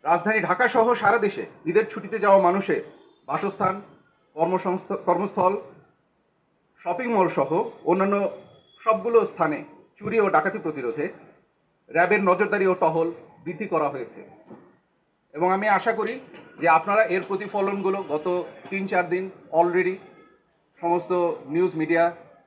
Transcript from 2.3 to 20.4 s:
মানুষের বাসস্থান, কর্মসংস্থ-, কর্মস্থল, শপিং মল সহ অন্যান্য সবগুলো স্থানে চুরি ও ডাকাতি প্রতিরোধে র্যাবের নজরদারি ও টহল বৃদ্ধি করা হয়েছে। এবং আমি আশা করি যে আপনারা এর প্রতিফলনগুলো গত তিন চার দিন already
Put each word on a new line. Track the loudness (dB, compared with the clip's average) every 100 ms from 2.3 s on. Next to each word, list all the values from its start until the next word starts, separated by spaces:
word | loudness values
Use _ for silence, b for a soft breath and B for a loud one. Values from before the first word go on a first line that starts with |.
| 6
মানুষের | 6 2 0 -2 -4 -18 _ _ -8
বাসস্থান, | -4 -4 -2 -4 -4 -12 -20 _ _ _
কর্মসংস্থ-, | -4 -2 0 -2 -4 -6 -6
কর্মস্থল, | -2 -2 -2 0 0 0 -8 -20 _ _ _ _ _ _ _ _ _ _
শপিং | -6 -4 0
মল | 2 2
সহ | 2 0 0 -2 -6
অন্যান্য | 0 2 2 2 -2 -6 -20 -20 _ _
সবগুলো | 0 0 4 2 2
স্থানে | -2 -2 -2 -10 -20 _ _
চুরি | -2 0
ও | 2
ডাকাতি | 2 0 -4
প্রতিরোধে | -8 -6 -6 -4 -8 -10 -20 _ _ _ _ _ _
র্যাবের | 0 2 2
নজরদারি | 2 2 2 2 2
ও |
টহল | 2 2 2 -2 -4 -18 -14
বৃদ্ধি | -12 -10 -4
করা | -2 -2
হয়েছে। | -4 -12 -14 -20 -20 -20 -20 -20 _ _ _ _ _ _
এবং | -4 0
আমি | 0 2
আশা | 0 0
করি | -2 -4 -8 -14 -20 -20 -4
যে | 2
আপনারা | 4 4 2
এর | 2 0 -4
প্রতিফলনগুলো | -6 -4 -4 -2 -2 -2 -4 -4
গত | -6 -2 -4 -6 -14 -10
তিন | -8 -2
চার | -2 0
দিন | -4 -6 -12 -4
already | 0 2 2 0 -4 -12 -20 -20 _